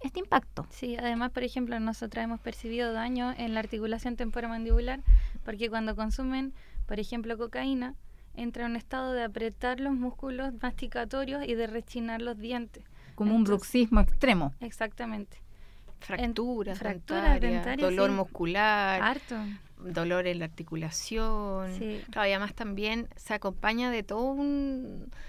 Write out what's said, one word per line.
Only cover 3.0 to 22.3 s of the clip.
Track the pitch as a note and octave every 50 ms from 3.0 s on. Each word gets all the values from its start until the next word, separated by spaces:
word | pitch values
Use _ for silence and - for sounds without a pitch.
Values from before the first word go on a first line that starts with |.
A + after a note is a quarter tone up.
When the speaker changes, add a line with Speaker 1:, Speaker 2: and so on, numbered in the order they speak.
| A3+ B3 B3+ B3 B3 B3 B3+
Speaker 2:
en | - A#3+ A3+ A3
la | A3
articulación | A3 G#3+ - A3 G#3+ A3 A3 A3+ - B3 A#3+
temporomandibular, | - B3 A3+ - B3 A#3 A#3 A3+ A3+ A3+ A3+ A3+ A3+ A#3+ B3 C4 C4+ C4+ - - - - - - A#3 -
porque | - G#3+ G3+ A3+ A3+
cuando | G#3+ A3+ A3 A3 G#3+
consumen, | G#3 A3 A3 A3 - C4 C4 C4 C4 C4 C4+ C4+ - - - - - -
por | - G#3+ G#3
ejemplo, | G#3+ - A#3+ A#3 G#3+ A3+ A#3 G#3+
cocaína, | A#3+ A3+ A3+ B3 C4 C4+ C#4 B3+ B3 B3+ C#4 - - - - - - - -
entra | - A#3+ A#3+ A#3+ - A#3+
en | A#3
un | A#3 A#3
estado | - - - C4 C4 C4 B3+
de | B3 A#3
apretar | A3 G3+ A3+ A3+ A3+ G#3+ - - B3 B3+ B3
los | C4+ C#4 C#4
músculos | B3+ B3 B3 B3 - - C4+ B3+ B3 C4+ C4+ B3+ A3+
masticatorios | - B3 B3 - - A3 - B3 A#3 A3 - C4+ C4+ C4+ C4+ C#4+ C#4+ -
y | A#3
de | A3+ A#3
rechinar | A3 G#3+ A#3 A3+ - - B3 A#3 A3+ A3+ A3+
los | A#3 A#3+ A#3 G#3
dientes. | G#3 A#3 B3 A#3+ A#3+ A3 - - - - - - - - -
Speaker 1:
Como | - G#3+ G#3
un | G#3+ A#3
Speaker 2:
Entonces | A3 G3 G#3
Speaker 1:
bruxismo | G3 - - - B3 A#3+ A3 A#3+ A3
extremo. | - - - - - C4 G#3+ F3 - - - -
Speaker 2:
Exactamente. | B3+ A#3 - - A3+ A3 - - A#3+ A3+ A3 G#3 G3+ - - - - - - - - - - - - - - -
Speaker 3:
Fracturas | - - G3 F3+ B3 A#3 A3+ - A#3 B3 B3 A3+ G3+ G3+ F#3+
Speaker 2:
En-, | G3+
fracturas | - - G3 F3 - - D4+ - D4+ D#4+ - -
Speaker 3:
dentarias, | - A#3+ - - -
Speaker 2:
dentarias, | A#3+ B3+ C4+ D4 F#3
Speaker 3:
dolor | F3+ F#3 G3 G3+
Speaker 2:
sí. | G3
Speaker 3:
muscular, | G3 F#3+ F#3 - - E3+ E3+ F3 G3 G#3 G#3+ G#3+ G#3 G3+ F#3+ F#3+ F#3
Speaker 2:
Harto. | F#3+ G#3+ C4 C#4+ - - B3 A3 G#3+ G#3 G#3 G3 - - - -
Speaker 3:
dolor | F#3 F3+ E3+ E3+ E3 E3+ F3 F3+ F3+ F3+
en | F3 E3+
la | E3
articulación. | D#3+ D#3+ - E3 - - D#3+ D#3+ D#3 D#3+ - - - A3+ A3 A3 A3 G#3+ G#3 G#3 G3+ F#3+ F#3+ F#3+ F#3 F#3 F#3+
Speaker 2:
Sí. | A3+ A3 G#3+ G#3 - -
Speaker 3:
Claro, | A#3 - G#3
y | G3